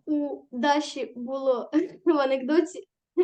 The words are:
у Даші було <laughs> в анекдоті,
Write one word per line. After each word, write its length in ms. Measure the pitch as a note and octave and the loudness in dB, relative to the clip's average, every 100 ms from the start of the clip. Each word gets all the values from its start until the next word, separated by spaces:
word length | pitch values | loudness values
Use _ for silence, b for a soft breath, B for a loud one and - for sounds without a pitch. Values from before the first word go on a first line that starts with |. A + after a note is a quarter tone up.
| - | -4
у 400 | D4 C#4+ - - | -2 -2 -6 -10
Даші 640 | B3 C#4+ D4 D4 C#4 A#3+ A#3+ | -2 2 2 0 -6 -8 -8
було 560 | A#3+ C4+ C4+ A#3+ - D4+ F4+ | -8 -4 0 0 0 0 0
<laughs> 180 | - - | -2 0
в 120 | D#4 | 2
анекдоті, 680 | C4+ C4+ B3+ D#4 D#4+ - - _ _ - | 2 0 2 2 2 -6 -18 _ _ 0